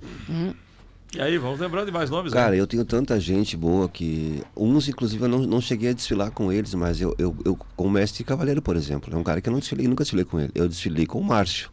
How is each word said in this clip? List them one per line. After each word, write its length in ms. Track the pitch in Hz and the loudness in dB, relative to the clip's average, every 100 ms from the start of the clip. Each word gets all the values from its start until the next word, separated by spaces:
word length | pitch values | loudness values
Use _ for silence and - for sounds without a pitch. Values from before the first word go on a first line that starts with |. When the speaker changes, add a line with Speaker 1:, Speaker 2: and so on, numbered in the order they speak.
| - - - | -14 -14 -6
Speaker 1:
Hum. 240 | 165 185 - - - - - - | -4 -2 -6 -14 -20 -20 -20 -12
Speaker 2:
E 60 | 165 | -4
aí, 160 | 143 170 | -2 0
vamos 200 | 127 139 | -2 -4
lembrando 280 | 180 180 208 | -4 -4 -4
de 60 | |
mais 180 | 170 143 | -2 -2
nomes, 220 | 165 175 | -2 0
Speaker 3:
Cara, 160 | 123 117 | 2 4
Speaker 2:
né? 100 | 95 | 4
Speaker 3:
eu 60 | 98 | 2
tenho 180 | 113 | 0
tanta 340 | 117 117 139 110 | 0 0 2 0
gente 380 | 85 95 104 85 | 2 0 0 0
boa 320 | 82 92 90 | 2 4 2
que 540 | - 82 78 78 76 - | -2 -4 -2 -2 -4 -8
uns, 340 | - 110 147 143 | 0 4 4 2
inclusive, 340 | 123 117 107 | 0 -2 0
eu 40 | 120 | 2
não, 100 | 123 | 2
não 220 | 123 117 | 2 2
cheguei 300 | 117 117 120 | 0 0 0
a 20 | |
desfilar 360 | 123 - 104 101 | 0 0 0 0
com 200 | - 98 | 0 0
eles, 220 | 101 104 | 2 0
mas 260 | 92 87 82 | 0 0 0
eu, 140 | 90 - | 0 0
eu, 160 | 87 76 - | 0 0 0
eu 100 | 87 - - | -2 -4 -2
com 100 | 95 | 2
o 40 | |
Mestre 320 | 101 104 - | 2 2 -2
Cavaleiro, 360 | 120 135 135 143 | -4 -2 0 0
por 160 | 143 85 | 0 0
exemplo, 380 | 71 71 - | 0 -4 -4
é 20 | 82 | -2
um 60 | |
cara 180 | 82 82 | 0 0
que 80 | 120 | 0
eu 40 | |
não 60 | 127 | -2
desfilei, 280 | - 135 127 | -2 0 0
nunca 140 | 127 | 2
desfilei 200 | 151 90 90 | 0 0 0
com 120 | 85 | 0
ele. 120 | 71 | -2
Eu 140 | - 87 | 0 0
desfilei 380 | 85 95 78 78 | 0 -2 0 0
com 120 | - | 0
o 60 | |
Márcio 460 | 101 113 92 - - | 2 2 2 -2 -8